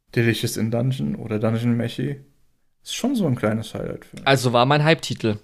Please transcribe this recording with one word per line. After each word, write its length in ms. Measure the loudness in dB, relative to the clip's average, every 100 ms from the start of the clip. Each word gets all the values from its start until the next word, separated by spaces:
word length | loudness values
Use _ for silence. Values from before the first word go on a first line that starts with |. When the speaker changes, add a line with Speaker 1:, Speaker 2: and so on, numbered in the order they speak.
| _ 0
Speaker 1:
Delicious 420 | 2 2 -2 -2
in 140 | -2
Dungeon 440 | 0 0 -2 -4 -6
oder 240 | -4 -2
Dungeon 380 | 0 0 0 0
Meshi 440 | -2 -4 -6 -6 -14 _ _ _ _ _
ist 120 | -12 -4
schon 200 | -2 0
so 120 | 0
ein 80 | 0
kleines 380 | 0 -2 -6 -8
Highlight 300 | -8 -10 -14
für 120 | -4
mich. 80 | 2
Speaker 2:
Also 280 | 4 4
war 120 | 4 4
mein 180 | 4
Hype-Titel. 540 | 4 2 0 -2 -2 -2